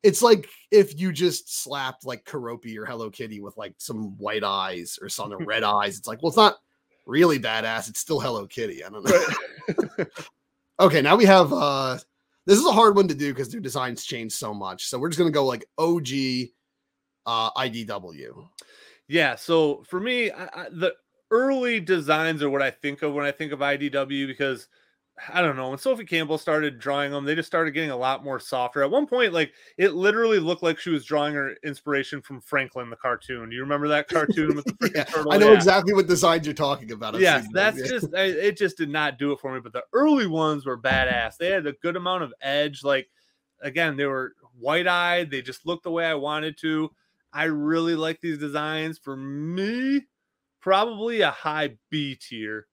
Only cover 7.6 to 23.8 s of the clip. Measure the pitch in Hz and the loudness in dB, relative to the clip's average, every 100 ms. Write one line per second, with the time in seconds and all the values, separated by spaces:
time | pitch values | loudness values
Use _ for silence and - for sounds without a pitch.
7.6 | 110 113 110 - - 147 131 113 101 - | -2 -4 -6 -10 -4 -2 -2 -4 -8 -8
8.6 | 110 69 87 104 - 185 - - - - | -8 -8 -14 -6 2 4 2 -4 -10 -12
9.6 | - - - - 165 - - _ _ _ | -6 -4 -4 -6 -8 -10 -20 _ _ _
10.6 | _ - 180 147 143 202 202 190 156 262 | _ 4 6 6 6 6 10 8 8 2
11.6 | 147 139 131 127 - _ _ _ - 202 | 0 0 -4 -6 -12 _ _ _ 4 6
12.6 | 330 214 226 202 185 139 143 131 127 233 | 6 8 8 6 2 0 -4 -4 -8 -8
13.6 | 139 143 127 120 - 123 110 - 113 104 | -6 -4 -4 -6 -10 -10 -8 -8 -8 -8
14.6 | 95 90 - 127 156 156 170 147 135 120 | -10 -8 -8 -6 -4 0 2 2 0 -2
15.6 | - - 165 170 131 139 131 127 120 _ | -10 -2 0 0 -2 -4 -2 -4 -6 _
16.6 | _ _ _ _ _ _ - 113 113 - | _ _ _ _ _ _ -4 -2 -2 -2
17.6 | 131 117 110 101 90 76 62 - 160 - | -6 -6 -8 -10 -12 -18 -18 -20 -20 -20
18.6 | - - - _ _ 156 143 117 - 165 | -20 -20 -20 _ _ 0 0 -2 0 2
19.6 | 151 143 - 180 220 247 220 - 185 - | 2 0 -6 -6 -2 -2 -2 -4 -14 -14
20.6 | 143 170 185 - _ _ _ 226 269 269 | -14 -4 -4 -4 _ _ _ 2 2 2
21.6 | 247 226 165 180 143 156 160 156 143 139 | 0 -2 0 0 2 0 2 0 -2 0
22.6 | 135 - 143 139 151 143 143 139 156 139 | -2 -2 -8 -4 -4 -2 -4 -4 -8 -4
23.6 | 139 143 | -2 -2